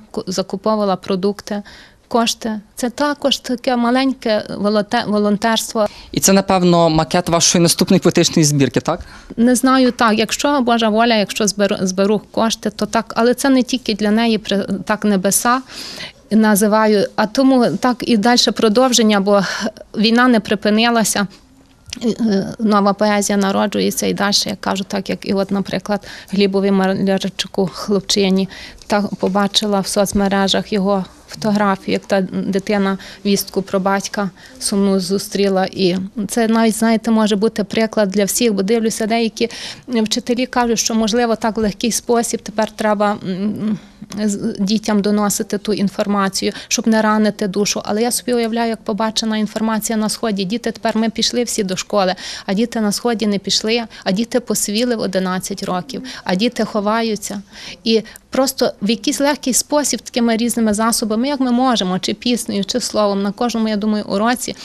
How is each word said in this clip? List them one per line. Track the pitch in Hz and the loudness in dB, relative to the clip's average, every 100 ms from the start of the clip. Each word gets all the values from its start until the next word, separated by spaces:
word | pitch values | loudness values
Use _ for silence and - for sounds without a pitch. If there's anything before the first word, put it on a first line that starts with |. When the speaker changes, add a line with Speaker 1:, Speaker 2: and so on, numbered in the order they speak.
| 220 | -6
Speaker 1:
ку-, | - - | -10 -6
закуповувала | 190 185 196 220 214 202 180 | -4 -4 -4 -2 0 0 -2
продукти, | - 196 202 202 - 208 - - - _ _ | -2 -2 -2 -4 -6 -8 -8 -18 -20 _ _
кошти. | 233 226 - 226 214 - - | 0 0 -2 -6 -6 -10 -6
Це | 240 | -6
також | - 294 285 277 - | -2 -2 0 -2 -2
таке | - 247 - 247 | -4 -4 0 0
маленьке | 233 254 269 254 226 214 - | 2 2 0 -2 0 0 -2
волоте-, | - 202 214 208 240 208 | -2 0 0 0 -2 0
волонтерство. | 208 208 208 226 226 - 233 208 - - | 0 2 2 2 0 -2 -2 -2 -4 -8
Speaker 2:
І | - | 0
це, | - | 4
напевно, | 196 196 190 180 170 165 | 4 4 4 6 6 6
макет | 156 160 180 175 | 4 2 0 2
вашої | 170 - 185 | 2 2 4
наступної | 170 - 185 185 | 2 2 4 4
поетичної | 175 175 165 - | 4 4 2 4
збірки, | 147 147 127 135 | 2 4 2 2
так? | - 175 - - - - | -2 -4 -6 -18 -12 0
Speaker 1:
Не | 233 247 | 2 4
знаю, | 262 262 254 | 4 4 2
так. | 240 233 214 | 2 2 2
Якщо | 220 - 285 285 | 0 -2 0 0
Божа | 240 233 226 | 2 2 2
воля, | 214 233 220 | 2 2 2
якщо | 196 - 214 | 0 -2 -2
зберу, | - 196 202 | 0 0 0
зберу | 190 185 196 208 - | -2 0 2 0 -2
кошти, | - 226 - 220 | -2 -2 -2 -6
то | - 208 | -4 -2
так. | 226 214 - | -2 -2 0
Але | 233 | 2
це | 247 277 | 2 2
не | 262 | 2
тільки | 247 254 - | 2 -2 -2
для | 208 208 | -2 0
неї | 214 233 220 | 2 2 0
при-, | 220 202 - 196 - | 0 -2 -2 -4 -2
так | 208 214 | -2 2
небеса | 196 196 190 240 254 262 - - - - - - | 2 2 0 0 0 -2 -14 -14 -14 -16 -18 0
називаю, | 214 214 202 214 214 220 208 - - | 2 4 4 4 4 4 4 2 0
а | 214 | -2
тому | 262 269 262 220 165 | 2 4 4 4 2
так | 254 247 | 0 0
і | - 233 | 0 2
дальше | 220 240 - | 4 4 2
продовження, | - 226 208 254 247 214 202 | 2 2 4 4 4 4 4
бо | 196 202 180 - 214 - - - | 4 2 2 -2 -6 -8 -10 0
війна | 220 233 254 | 2 4 4
не | 233 | 4
припинилася. | - 208 214 214 233 233 208 - 196 - - - _ _ - - 226 | 2 -2 2 2 2 2 0 0 -4 -8 -20 -20 _ _ -16 -6 -4
Е, | - 226 196 - - | -2 0 0 -2 -4
нова | 214 208 202 | 0 4 2
поезія | 196 214 208 196 202 | 2 2 2 0 0
народжується | 196 202 214 202 190 190 202 | 0 0 0 0 -2 -2 -2
і | |
дальше, | 180 202 202 - | -2 0 0 -2
як | 196 | -4
кажу, | 196 190 | -4 -4
так | 196 202 190 | -4 -6 -6
як | 185 - | -6 -4
і | |
от, | 196 190 | -2 -2
наприклад, | 196 185 196 - 202 - - - | -2 -4 -6 -4 -6 -6 -18 -6
Глібові | 196 202 196 196 | 0 2 2 2
Малярчуку, | 196 190 190 196 190 190 - - - 185 | 2 2 0 0 0 -2 -8 -8 -2 -4
хлопчині, | - - 202 190 214 196 190 190 - - - - | -4 -2 -2 0 2 4 2 0 -6 -18 -20 -2
та | 208 | 0
побачила | 202 - 196 196 202 - 214 196 | 0 -2 -2 0 0 0 0 -2
в | 185 | 0
соцмережах | 214 196 202 196 196 196 190 185 | 0 0 0 0 2 0 0 -2
його | 208 190 196 185 - - | -2 0 0 -4 -12 -18
фотографію, | - 220 208 202 190 - | -6 -2 2 2 0 -2
як | 196 - | -4 0
та | 196 | 0
дитина | 185 185 190 190 190 208 196 196 - - 208 | 0 -4 -2 -4 -2 0 0 -2 -8 -8 -2
вістку | 196 - 202 | -2 -2 -6
про | 190 196 | -2 -2
батька | 190 196 - - 196 - - - | 0 0 -2 -4 -6 -8 -20 -10
сумну | - 202 196 190 | -4 0 2 2
зустріла. | 175 196 - 196 196 185 185 | 0 -4 -4 -2 0 2 -2
І | - 185 190 190 247 196 | 0 0 0 -4 -8 -4
це | - 226 | -2 0
навіть, | 226 226 208 | 2 2 2
знаєте, | 226 226 226 | 2 2 2
може | 220 214 208 | 2 2 2
бути | 220 220 | 0 -2
приклад | 196 - 226 220 202 | -2 -2 0 0 0
для | 196 196 | 2 0
всіх, | - 240 | 2 0
бо | 196 | 2
дивлюся, | 190 233 220 - 220 | 0 0 0 -2 -2
деякі | 233 226 - 226 - - - - | 0 -2 -2 -6 -6 -14 -14 -4
вчителі | 240 220 254 - 240 254 | -2 0 -2 -2 -2 0
кажуть, | 247 240 220 | 0 0 0
що, | - 220 | 0 0
можливо, | 220 233 233 214 | 0 0 0 0
так | 233 214 | -2 0
в | |
легкий | 214 185 233 | -2 -2 -2
спосіб | - - 233 233 226 | -2 0 0 0 -6
тепер | - 214 214 | -6 -4 -4
треба, | - 214 208 208 214 | -2 -2 2 0 -2
м, | - 185 208 202 214 196 - - - 196 | -4 -4 -4 -4 -4 -4 -8 -20 -14 -4
з-, | 214 202 226 - | -2 -2 -4 -2
дітям | 190 214 - 208 | 0 0 0 0
доносити | 202 208 208 - 214 208 | 2 2 0 -2 -4 -4
ту | - | -2
інформацію, | 180 196 - 202 202 196 - 208 - - | -2 -2 -2 -2 0 0 -2 -4 -6 -4
щоб | - 226 | -2 2
не | 220 | 2
ранити | 220 214 214 208 208 | 2 2 2 0 -4
душу. | 196 202 214 - | 0 -2 -2 -4
Але | 208 | -2
я | 240 | 0
собі | - - | -2 -2
уявляю, | 240 226 233 233 | -2 0 0 -2
як | 220 | -2
побачена | - 208 220 220 226 214 | -4 -2 -2 -2 -2 -2
інформація | 214 220 220 214 214 220 | -2 -2 -2 -2 -2 -2
на | 214 | -2
Сході. | - 233 196 | -2 -2 -2
Діти | 185 233 233 | -2 -2 -4
тепер, | - 226 220 | -4 -2 0
ми | 226 | -2
пішли | 226 214 240 | -2 -2 -2
всі | 233 - | -2 -2
до | 190 185 | -4 -4
школи, | - 208 185 180 - - - | -2 0 0 -2 -8 -10 -4
а | |
діти | 196 233 240 | -2 0 0
на | 208 | -2
Сході | 202 240 226 214 | 0 -2 0 0
не | 202 | -2
пішли, | 196 - 220 233 226 - | -2 -2 0 -2 -2 -6
а | - | -2
діти | 190 226 247 | -2 0 -2
посивіли | 247 208 - 202 247 226 | -2 -2 0 0 0 0
в | |
одинадцять | 196 185 185 185 - 196 | -2 -2 -2 -4 -6 -8
років, | 190 180 180 196 - - | -4 -6 -6 -12 -12 -10
а | - 185 | -4 0
діти | 233 240 214 | 0 -2 -2
ховаються. | 220 202 226 226 208 - 208 - - - - | -2 -2 0 -2 -4 -6 -12 -12 -18 -18 -8
І | 226 220 214 - - | 0 0 0 -12 -6
просто | - 262 - 240 - | -2 0 0 -2 0
в | 202 | -2
якийсь | 233 - - | -2 -2 0
легкий | 277 294 269 | 0 0 -2
спосіб, | 226 - 294 277 240 | -2 0 0 0 -4
такими | - 247 233 226 | -4 0 0 2
різними | 233 233 220 | 0 0 0
засобами, | 208 226 233 214 214 269 | 2 0 0 -2 -2 -2
як | 285 | 0
ми | 262 | 0
можемо, | 240 262 220 185 185 | 2 2 2 0 -2
чи | 208 | -4
піснею, | 208 240 233 - 202 190 | -4 -2 -2 -2 -4 -4
чи | 247 | -4
словом, | - 214 208 196 | -2 0 0 0
на | 202 | -2
кожному, | 196 240 226 220 | -2 -2 0 -2
я | 214 | 0
думаю, | 214 214 - | 0 -2 -2
уроці, | 196 226 247 - - | -2 0 -2 -6 -10